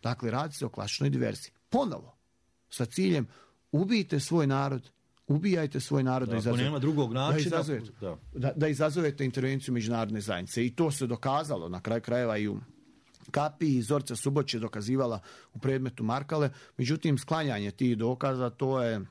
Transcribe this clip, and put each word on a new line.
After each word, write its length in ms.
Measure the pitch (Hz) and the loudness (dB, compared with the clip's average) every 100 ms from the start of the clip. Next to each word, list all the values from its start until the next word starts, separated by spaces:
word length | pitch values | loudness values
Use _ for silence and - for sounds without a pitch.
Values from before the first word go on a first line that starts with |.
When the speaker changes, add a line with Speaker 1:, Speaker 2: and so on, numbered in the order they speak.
Speaker 1:
Dakle, 280 | 117 123 117 | -2 -2 -2
radi 220 | 120 156 | -2 -4
se 120 | 143 117 | -4 -8
o 40 | |
klasičnoj 400 | 107 101 - 143 | -6 -6 0 0
diverziji. 420 | 139 120 101 - _ _ | 2 0 -2 -10 _ _
Ponovo, 460 | 240 262 - 113 - _ _ _ _ _ | 0 0 -4 -12 -20 _ _ _ _ _
sa 160 | - 117 | -4 -4
ciljem, 420 | - 185 165 113 - - _ _ | 0 2 4 0 -6 -20 _ _
ubijte 480 | 147 190 233 190 147 | 0 2 2 2 -2
svoj 280 | - 165 143 | 2 2 4
narod, 420 | 135 139 131 - _ _ _ _ | 2 0 -4 -8 _ _ _ _
ubijajte 520 | 143 196 180 147 143 | 2 4 2 2 -2
svoj 240 | - 143 | 0 2
narod 260 | 131 131 127 | 2 2 0
Speaker 2:
Da, 20 | |
Speaker 1:
da 60 | 113 | 0
Speaker 2:
ako 20 | |
Speaker 1:
izazove-, 240 | 110 120 | 2 2
Speaker 2:
nema 160 | 131 147 | 2 2
drugog 340 | 135 147 131 | 2 2 2
Speaker 1:
da 60 | 117 | 2
Speaker 2:
načina, 280 | 139 156 151 | 2 2 2
Speaker 1:
izazovete, 440 | 165 156 131 110 - | 0 0 -4 -6 -8
Speaker 2:
da. 160 | 98 78 - | -8 -8 -10
Speaker 1:
da, 180 | - 131 - | -2 -2 2
da 120 | 156 | 0
izazovete 580 | 143 156 151 160 143 135 | 2 0 2 0 0 -2
intervenciju 480 | 123 127 135 139 | 0 0 -2 -2
međunarodne 480 | 123 110 117 110 107 | -2 0 0 0 -2
zajednice. 440 | 104 92 95 - 120 | -2 -4 -4 0 -2
I 100 | 120 | 2
to 160 | 165 | 0
se 160 | 143 127 | 0 -4
dokazalo 600 | 120 135 139 156 113 82 | -2 0 0 0 -4 -4
na 120 | 90 | -6
kraju 200 | 90 117 | -2 -2
krajeva 360 | 113 120 120 107 | 0 0 2 0
i 100 | 104 | -2
u 100 | 101 - - - - _ - - | -4 -10 -20 -20 -20 _ -20 -6
kapiji. 500 | - 147 151 160 131 | -2 -2 0 2 2
Zorica 340 | 110 143 - 120 | 2 0 0 -4
Suboć 380 | - 139 139 | 0 0 0
je 60 | 117 | -2
dokazivala 600 | 110 110 104 131 127 110 - - - | -4 -6 -2 0 0 -2 -8 -20 -18
u 60 | - | -4
predmetu 440 | 135 135 131 - | 0 0 -2 -4
Markale. 460 | 110 123 143 156 147 143 - - | -2 -2 -2 0 0 0 -20 -4
Međutim, 400 | 123 156 165 139 | 0 2 2 2
sklanjanje 540 | - 160 151 110 101 | 2 0 0 -2 -2
tih 260 | - 127 113 | 0 2 2
dokaza, 520 | 113 123 139 131 123 | 0 0 0 0 -2
to 340 | 117 135 131 | -2 0 2
je 180 | 120 110 95 | 0 -2 -6